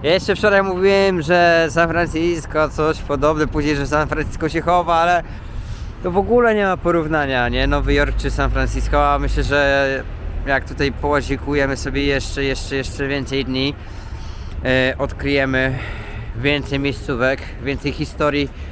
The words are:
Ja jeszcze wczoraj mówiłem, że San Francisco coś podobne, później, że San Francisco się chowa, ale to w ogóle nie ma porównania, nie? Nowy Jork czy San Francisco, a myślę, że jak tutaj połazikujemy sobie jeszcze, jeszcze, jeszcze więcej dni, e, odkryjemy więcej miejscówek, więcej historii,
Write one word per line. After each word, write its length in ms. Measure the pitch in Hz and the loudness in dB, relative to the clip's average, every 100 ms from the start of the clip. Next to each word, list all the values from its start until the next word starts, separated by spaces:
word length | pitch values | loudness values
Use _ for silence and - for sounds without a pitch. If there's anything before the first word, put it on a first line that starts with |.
Ja 80 | 143 | 2
jeszcze 240 | 185 196 185 | 2 2 2
wczoraj 260 | 214 196 | 4 4
mówiłem, 600 | 196 180 196 196 196 185 | 2 2 4 6 4 2
że 440 | 147 175 175 165 160 | 2 4 6 6 4
San 180 | 135 165 | 2 2
Francisco 800 | 165 170 160 170 170 - 156 151 | 2 0 0 0 -2 -2 0 0
coś 300 | - 156 156 | 2 0 0
podobne, 480 | - 143 147 156 156 | -2 2 2 2 0
później, 300 | 156 147 143 | 0 0 0
że 100 | 139 | 0
San 220 | 151 151 | 0 0
Francisco 400 | 151 143 - 156 | -2 -4 -2 -2
się 140 | 160 | -2
chowa, 320 | 156 180 165 | 2 2 4
ale 280 | 165 170 175 160 - - - - - - - | 2 4 2 0 -10 -10 -10 -8 -8 -10 -6
to 80 | 180 | -2
w 60 | 180 | 0
ogóle 380 | 196 240 240 | 2 4 4
nie 100 | 214 | 4
ma 120 | 196 180 | 2 0
porównania, 720 | 175 170 156 156 143 127 120 | 2 2 2 0 0 0 0
nie? 180 | 131 139 | 2 2
Nowy 280 | 143 139 | 2 2
Jork 220 | 143 143 - | 2 2 0
czy 140 | 143 | -2
San 200 | 139 139 | 0 0
Francisco, 600 | 131 131 135 - 147 143 | 0 0 -2 0 2 2
a 60 | 143 | 2
myślę, 240 | 143 151 | 0 0
że 600 | 127 143 139 139 135 135 127 - - - 139 | 2 2 4 2 2 -2 -6 -8 -6 -6 0
jak 220 | 135 - | -2 -2
tutaj 240 | 135 139 | -2 -2
połazikujemy 840 | 117 147 147 131 135 - 147 139 135 | -2 0 0 0 -4 -2 0 0 0
sobie 280 | 139 135 | -4 -2
jeszcze, 400 | 143 139 - - | 0 0 -2 -2
jeszcze, 320 | 139 131 - 139 | -2 -2 -4 -4
jeszcze 320 | 131 - 139 | -4 -4 -4
więcej 360 | 143 120 135 | -4 -2 -4
dni, 300 | 127 131 139 143 - - - - - - - - | -2 -2 -2 -4 -12 -12 -12 -10 -10 -10 -8 -6
e, 300 | 131 131 131 - | 0 2 2 0
odkryjemy 800 | 135 - 143 143 135 131 131 131 - - - - - - | -6 -4 0 0 2 0 0 -2 -6 -8 -10 -10 -8 -2
więcej 420 | 139 147 - 139 | 0 0 -2 -2
miejscówek, 600 | 139 127 - 123 127 135 - - | -2 -4 -4 0 0 0 -6 -8
więcej 300 | 123 139 143 | -6 -4 -4
historii, 580 | 127 147 - 151 143 139 - - | -4 -8 0 0 0 -2 -6 -12